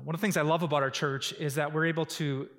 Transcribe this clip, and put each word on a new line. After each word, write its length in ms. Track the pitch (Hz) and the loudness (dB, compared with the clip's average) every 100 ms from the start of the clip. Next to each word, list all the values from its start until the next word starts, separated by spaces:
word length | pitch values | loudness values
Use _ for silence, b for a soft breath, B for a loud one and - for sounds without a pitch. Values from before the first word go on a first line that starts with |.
one 100 | 135 | -6
of 80 | 165 | 0
the 40 | 214 | 2
things 120 | 175 | 2
I 60 | |
love 180 | 151 165 | 4 2
about 200 | 165 147 | 2 2
our 60 | 135 | 2
church 440 | - 147 135 - | 0 -2 -2 -4
is 220 | - 151 135 | -4 -4 -2
that 180 | 147 | -2
we're 120 | 156 165 | 0 0
able 200 | 160 156 | 0 -2
to 420 | - 147 135 139 | -2 -2 -2 -6